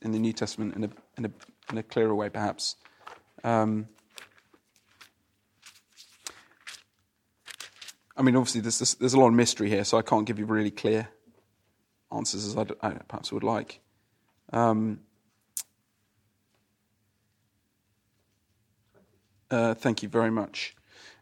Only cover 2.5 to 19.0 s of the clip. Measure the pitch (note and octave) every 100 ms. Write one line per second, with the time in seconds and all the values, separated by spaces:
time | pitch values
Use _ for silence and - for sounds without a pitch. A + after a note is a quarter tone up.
2.5 | - - - - _ - - _ - A#2
3.5 | A2+ A2 G#2+ G#2+ - _ - - _ _
4.5 | _ _ _ _ _ - _ _ _ _
5.5 | _ - - _ _ - _ - - -
6.5 | _ - - _ _ _ _ _ _ -
7.5 | - - - - - _ - C3 B2+ B2
8.5 | A#2 A2 - B2 - B2+ C3+ B2+ A#2 A#2
9.5 | - G#2 G2+ G#2 A2+ A2+ A2 G#2+ G#2+ G#2+
10.5 | A2 G#2 G#2 A2 A2 A2 - _ _ _
11.5 | _ _ _ _ _ _ A2 A2 G2 G#2
12.5 | A#2 G#2+ - G#2+ D#2 - - - A2 A2
13.5 | A2+ - - _ _ _ _ _ _ -
14.5 | A#2 A#2 G#2+ A2 G#2 - _ _ _ _
15.5 | - - _ _ _ _ _ _ _ _
16.5 | _ _ _ _ _ _ _ _ _ _
17.5 | _ _ _ _ _ _ _ _ _ _
18.5 | _ _ _ _ _